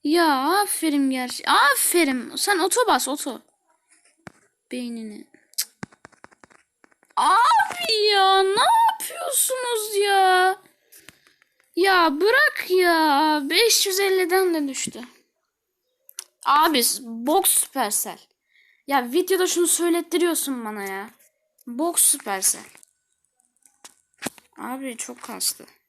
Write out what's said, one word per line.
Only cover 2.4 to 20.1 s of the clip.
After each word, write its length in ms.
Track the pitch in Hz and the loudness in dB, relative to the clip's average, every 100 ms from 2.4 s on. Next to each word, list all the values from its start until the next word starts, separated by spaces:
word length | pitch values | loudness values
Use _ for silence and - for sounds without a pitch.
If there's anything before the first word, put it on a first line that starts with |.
| - 381 | -2 0
oto 300 | 349 466 453 | 0 0 2
bas, 200 | 254 262 | 2 0
oto. 340 | 294 285 226 _ _ _ _ _ _ _ _ - _ _ _ _ | -6 -8 -12 _ _ _ _ _ _ _ _ -20 _ _ _ _
Beynini. 560 | 247 240 233 220 208 - _ _ - - _ - _ - _ - _ - _ _ _ _ _ _ - | -10 -8 -10 -12 -16 -20 _ _ -8 -8 _ -20 _ -20 _ -20 _ -20 _ _ _ _ _ _ 0
Abi 760 | 269 392 508 906 831 719 679 440 415 | 2 4 4 2 0 -4 -2 0 2
ya 320 | 403 381 381 | 4 4 4
ne 220 | 381 403 605 906 906 | 2 2 2 4 2
yapıyorsunuz 1040 | 880 - 679 640 539 - 508 494 466 427 403 | 0 -10 -8 -6 -2 -2 -4 -4 -6 -4 -2
ya? 500 | 403 392 370 370 370 392 _ _ _ - - _ _ _ _ _ _ | 2 4 4 4 2 -2 _ _ _ -20 -20 _ _ _ _ _ _
Ya 460 | - 392 370 320 285 | -2 2 4 4 2
bırak 440 | 403 523 605 - - | 2 4 2 -2 -2
ya. 720 | 370 359 330 311 277 311 302 | 2 4 4 4 2 2 0
Beş 440 | 277 339 453 - 392 | 0 2 2 2 0
yüz 120 | 381 | -2
elliden 540 | 392 381 349 370 370 | 0 0 2 2 2
de 140 | 330 285 | -2 -4
düştü. 340 | 254 - 220 247 _ _ _ _ _ _ _ _ _ _ - - _ | -6 -10 -12 -18 _ _ _ _ _ _ _ _ _ _ -18 -18 _
Abi 380 | - 285 330 277 | 0 4 4 2
s-, 200 | 226 - | 0 -2
bok 440 | 240 233 240 359 370 | -8 -8 0 2 2
Supercell. 720 | - - 277 214 208 208 165 _ _ _ _ _ _ - | 0 -2 -4 -2 -2 -6 -10 _ _ _ _ _ _ -2
Ya 240 | 277 240 | -2 0
videoda 360 | 302 359 381 359 | -2 0 0 0
şunu 200 | 339 349 | 0 0
söylettiriyorsun 960 | - 339 339 330 | 0 0 -2 -2